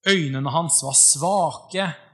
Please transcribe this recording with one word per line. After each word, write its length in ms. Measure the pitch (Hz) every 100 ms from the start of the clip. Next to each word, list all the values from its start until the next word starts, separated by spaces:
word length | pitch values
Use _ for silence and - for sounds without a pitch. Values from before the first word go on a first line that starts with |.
| 190
Øynene 480 | 196 147 135 135
hans 300 | 156 165 - 135
var 80 | 135
svake. 880 | - 139 170 202 160 - - 185 190 - _